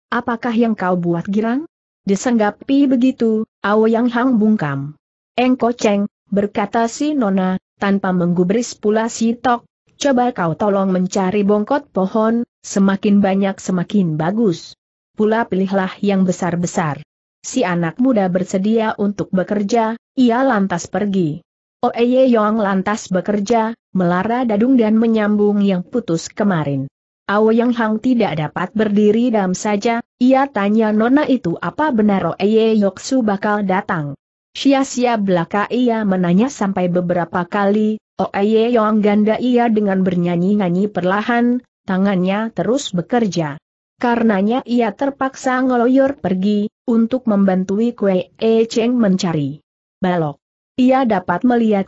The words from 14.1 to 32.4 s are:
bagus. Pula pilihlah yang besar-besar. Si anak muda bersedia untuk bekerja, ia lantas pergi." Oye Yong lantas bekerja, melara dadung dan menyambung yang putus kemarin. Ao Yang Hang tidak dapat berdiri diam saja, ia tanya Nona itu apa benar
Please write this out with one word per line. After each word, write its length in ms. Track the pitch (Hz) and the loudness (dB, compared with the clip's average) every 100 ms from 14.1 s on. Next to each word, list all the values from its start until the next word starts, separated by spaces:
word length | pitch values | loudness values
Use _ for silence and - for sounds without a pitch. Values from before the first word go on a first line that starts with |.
| 151 | 0
bagus. 560 | 156 214 226 165 - - _ _ _ | -2 0 0 -2 -8 -20 _ _ _
Pula 320 | - 214 220 | -2 0 0
pilihlah 560 | 233 185 190 196 185 - | -2 -2 -2 -2 -4 -4
yang 240 | 202 196 | -2 0
besar-besar. 800 | 185 180 180 175 170 - 160 143 - _ _ _ | 0 0 -2 -2 -4 -2 -4 -6 -12 _ _ _
Si 160 | - 254 | -8 -4
anak 400 | 185 175 170 - | -2 -2 -2 0
muda 240 | 254 226 185 | 0 2 0
bersedia 640 | 180 185 190 202 226 220 - | -2 -2 -2 0 0 -2 -2
untuk 320 | 202 202 - | -4 -4 -4
bekerja, 720 | 185 175 214 202 233 220 233 _ - | -4 -2 -2 -2 0 -2 -6 _ 0
ia 240 | 247 226 | 2 2
lantas 480 | 269 220 196 175 - | 2 0 0 -4 -4
pergi." 560 | 185 208 190 165 151 _ _ _ - | -4 -2 0 -2 -4 _ _ _ -4
Oye 400 | 240 233 240 254 262 | -4 0 2 4 4
Yong 240 | 226 214 220 | 4 2 0
lantas 560 | 202 196 190 214 - | 0 0 -2 -4 -4
bekerja, 640 | 185 175 208 202 233 220 226 _ | -4 -2 -2 0 0 0 -6 _
melara 560 | 185 175 180 196 240 254 | -2 0 0 0 -2 0
dadung 320 | 202 247 269 | 0 2 4
dan 160 | 214 220 | 4 2
menyambung 640 | 233 220 208 208 208 208 | 2 2 0 2 2 2
yang 240 | 202 185 | 0 0
putus 480 | 180 247 233 165 - | -2 -6 -2 -4 -4
kemarin. 560 | - 208 170 143 139 139 _ _ _ - | -4 0 0 -2 -4 -6 _ _ _ -4
Ao 240 | 202 220 | 2 2
Yang 240 | 226 240 240 | 2 2 0
Hang 180 | 220 214 | 0 0
tidak 400 | 254 240 190 160 | 0 0 0 -2
dapat 320 | 151 - 185 | -6 -6 -6
berdiri 560 | 208 214 202 208 226 247 | -2 0 2 4 4 2
diam 220 | 220 185 | 0 0
saja, 480 | 185 214 208 233 233 - - | -2 -2 -2 0 -2 -6 0
ia 300 | 247 262 277 | 2 4 2
tanya 400 | 208 202 214 220 | -2 0 0 2
Nona 380 | 214 226 277 302 | 2 2 2 2
itu 260 | 254 170 165 | 0 -2 -6
apa 320 | 175 - 311 | -6 -4 -2
benar 480 | 233 214 196 170 - | 2 2 2 -2 -2